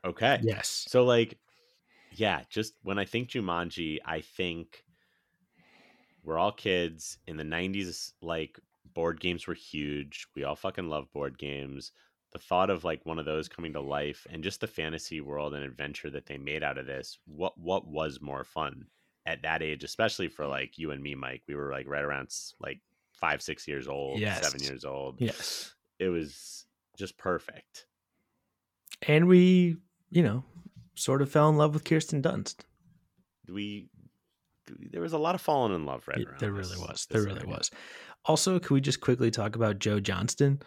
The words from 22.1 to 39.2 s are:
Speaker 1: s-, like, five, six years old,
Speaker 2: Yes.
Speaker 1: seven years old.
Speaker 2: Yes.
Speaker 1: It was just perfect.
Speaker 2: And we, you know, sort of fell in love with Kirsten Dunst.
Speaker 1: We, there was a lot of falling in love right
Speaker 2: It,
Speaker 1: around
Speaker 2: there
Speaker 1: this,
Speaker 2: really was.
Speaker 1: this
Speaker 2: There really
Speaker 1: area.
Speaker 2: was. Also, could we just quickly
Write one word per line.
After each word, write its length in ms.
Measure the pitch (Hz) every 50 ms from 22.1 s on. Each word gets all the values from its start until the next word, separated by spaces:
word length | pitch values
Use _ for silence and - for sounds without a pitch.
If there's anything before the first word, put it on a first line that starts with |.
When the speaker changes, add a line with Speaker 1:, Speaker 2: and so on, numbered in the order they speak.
| 71 69 65
Speaker 1:
s-, 260 | - - - - - - -
like, 200 | - 67 67 - _ _ _ _ _ _ _
five, 280 | _ 87 78 73 -
six 260 | - - 78 - -
years 220 | 78 73 69 65 69
old, 320 | 71 71 69 67 69 104
Speaker 2:
Yes. 240 | 104 104 98 - -
Speaker 1:
seven 180 | 76 67 69 69
years 220 | 69 67 65 71
old. 320 | 69 67 69 67 67 65 -
Speaker 2:
Yes. 540 | 123 113 - - - - - - - - - _ _ _ _ -
Speaker 1:
It 100 | 95 92
was 560 | 87 85 80 71 71 - - - - - - _ _ _ _ _ _ -
just 180 | 101 - -
perfect. 680 | - - 95 90 80 - - - 76 - _ - - - _ _ _ _ _ _ _ _ _ _ _ _ _ _ _ _ _ _ _ _ - - - -
Speaker 2:
And 200 | - 147 156 170
we, 500 | 180 180 180 180 185 185 180 180 170 160 - - _ _ _ _ _
you 120 | - 175 165
know, 220 | 110 104 127 131 - - - - - - - - - _
sort 260 | - - - 135 139 143
of 80 | 139
fell 180 | - 151 147 156
in 80 | 156
love 160 | 147 151 151 147
with 120 | 151 -
Kirsten 360 | - 165 156 156 - 156 143
Dunst. 360 | 135 165 - - 101 - - - - _ _ _ _ _ - _ _ _ _ _ _ _ _ _ _ -
Speaker 1:
We, 400 | 90 101 101 104 104 104 92 - _ - - - _ _ _ _ _ _ _ _ _ _ _ - - - - -
there 100 | - 170
was 140 | 170 165 165
a 40 | 151
lot 160 | 156 165 185
of 60 | 175
falling 340 | - - 151 135 123 110 92
in 120 | 85 76
love 200 | 69 65 62 -
right 120 | - 69 -
Speaker 2:
It, 100 | - -
Speaker 1:
around 120 | 67 -
Speaker 2:
there 120 | - 104 101
Speaker 1:
this, 160 | 101 95 90 90
Speaker 2:
really 60 | 87 87
was. 240 | - - - - -
Speaker 1:
this 140 | - 110 104
Speaker 2:
There 0 |
really 180 | 98 98 -
Speaker 1:
area. 160 | 90 92 -
Speaker 2:
was. 140 | - - - - - - - - - - - - - -
Also, 320 | - 160 156 - 190 185 175
could 160 | - - 143
we 80 | 139 135
just 180 | 139 127 -
quickly 300 | - - 123 127